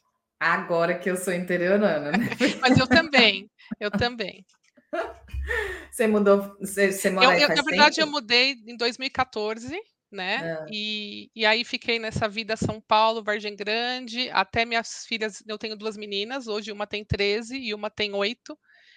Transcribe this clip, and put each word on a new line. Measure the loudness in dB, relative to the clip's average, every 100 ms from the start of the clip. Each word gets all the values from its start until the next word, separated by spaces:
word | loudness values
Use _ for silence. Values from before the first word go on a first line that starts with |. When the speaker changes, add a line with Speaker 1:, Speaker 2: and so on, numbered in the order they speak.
| _ _ _ _
Speaker 1:
Agora | 0 0 0 2 2 0
que | -2
eu | -2
sou | -2
interiorana, | -4 -2 0 2 4 2 0 0
né? | 0
Speaker 2:
<laughs> | 0 0 0 2
Mas | 4 4
eu | 6
também, | 4 4 6 6 4 -4 _ -16 -8
eu | -6
também. | -2 -2 -2 -8 -10 _ _ _ _ _ -8 -8 -10 -12 -8 -4 -4 -4 -8 -12
Speaker 1:
Você | -2 2
mudou, | 4 6 4 2 -8
você, | -8 2 2
você | 2 0
mora | 6 6
Speaker 2:
Eu, |
Speaker 1:
aí | 6
Speaker 2:
eu, | 4
Speaker 1:
faz | 2
Speaker 2:
na |
verdade, | 2 6 6 6
eu | 0
Speaker 1:
tempo? | -2
Speaker 2:
mudei | 0 2 2 0 -10
em | -4
dois | -4 -4
mil | -4
e |
quatorze, | -2 -2 -2 -4 -6 -8 -10 -12 _ _
né? | -8 -4 -4 -4 -6
Speaker 1:
Ah. | -6
Speaker 2:
E, | -6 -4 -6 -8 -12 -16
e | 0
aí | 2 2
fiquei | 0 -6 -2 -2
nessa | -2 -2 -4
vida | -4 -6 -4
São | -4 -6
Paulo, | 0 4 4 2
Vargem | -2 -4 -6 -8
Grande, | -4 -2 -2 -6 -6 -6 -2
até | 0 0 0
minhas | 0 -2 -4 -8 -6
filhas, | -4 -4 -6 -12
eu | -10
tenho | -10 -8
duas | -8 -8
meninas, | -6 -6 -4 -6 -6
hoje | -6 -6
uma | -8 -6
tem | -8
treze | -6 0 2 0 -2 -8
e | -6
uma | -6 -6
tem | -4 -2
oito, | 0 -2 -4 -12 -18 _ _ _